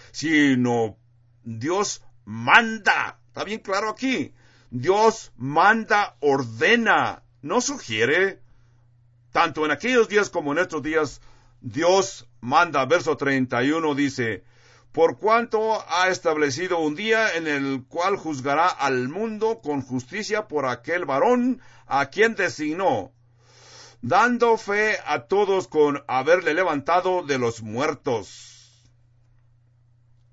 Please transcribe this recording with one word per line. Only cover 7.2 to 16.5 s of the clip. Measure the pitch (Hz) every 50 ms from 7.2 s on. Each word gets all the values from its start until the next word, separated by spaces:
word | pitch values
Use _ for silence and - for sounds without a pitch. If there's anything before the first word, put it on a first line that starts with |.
| _ _ _ _
no | - 143 185 240
sugiere. | 240 - 285 240 - - 110 107 113 127 151 180 190 196 - - - - - - _ _ _ _ _ _ _ _ _ _ _ _ _ _
Tanto | - 160 170 160 - 156 156
en | 151
aquellos | 147 143 - 240 254 240 220 -
días | 196 208 202 -
como | - 175 151 143
en | 143 165
estos | 180 - 165 151
días, | 123 156 156 160 156 139 - - - - - - _ _ _ _
Dios | - 120 101 139 165 175 190 196 185 190 - - - - _ -
manda. | - 120 139 160 175 165 147 143 131
Verso | 127 160 175 175 160 147
treinta | - 143 139 135 131 127 123 123 120 127
y | 143
uno | 151 165 165 151 143
dice, | 135 143 139 - 131 120 113 101 92 - - _ _ _ _ _ _ _ _
"Por | - 156 165 170 - -
cuanto | 170 214 226 233 233 220 - 214 220 220 220 202 - -
ha | 160 180 185 185
establecido | 180 - - 170 156 151 151 143